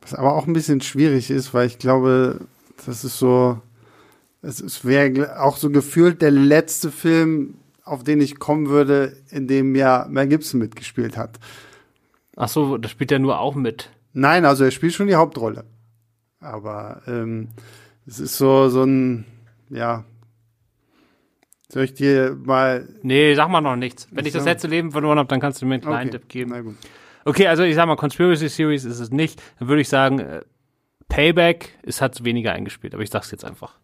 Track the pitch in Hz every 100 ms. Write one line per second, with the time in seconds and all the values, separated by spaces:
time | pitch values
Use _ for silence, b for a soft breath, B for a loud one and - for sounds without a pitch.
0 | - - 135 151 151 165 151 139 - 135
1 | 156 139 123 139 131 120 123 120 127 131
2 | 127 127 127 - - _ _ - - 120
3 | 127 - 127 123 123 120 - b b b
4 | b b b _ 165 131 - - - 139
5 | 143 131 143 - 135 139 147 143 139 -
6 | 175 160 156 143 139 151 160 - 160 -
7 | 170 165 160 156 135 - _ _ - 143
8 | 123 151 139 143 - 151 147 143 139 143
9 | 135 135 _ 160 131 135 135 131 135 127
10 | 131 139 139 151 151 127 110 - - -
11 | 113 113 113 - B B B B B B
12 | B _ _ - 120 - 143 131 110 -
13 | 139 139 131 82 120 139 123 113 - _
14 | _ 135 135 170 160 139 135 131 165 165
15 | 202 175 160 151 113 110 - _ _ _
16 | _ _ _ _ 156 110 104 104 104 -
17 | - 120 113 113 110 - B B B B
18 | - 110 143 - 135 131 135 127 131 135
19 | 127 120 110 b b _ _ 135 117 117
20 | 110 _ _ _ _ _ _ _ _ _
21 | _ _ _ _ _ _ _ 135 135 135
22 | 139 139 131 135 127 131 131 127 - -
23 | 131 135 151 143 156 170 151 123 127 -
24 | - - 147 151 143 170 170 160 165 151
25 | 151 151 135 131 143 135 131 131 135 120
26 | 127 117 _ 127 123 120 113 107 B B
27 | B B - 143 196 165 180 156 170 151
28 | 147 - 175 165 156 - 156 147 127 117
29 | 120 131 156 - B B 123 147 139 139
30 | 135 135 80 78 - _ _ _ _ _
31 | _ - 151 170 170 170 - _ - -
32 | 135 - 120 120 110 - 101 - - 98
33 | 107 107 - - - - - _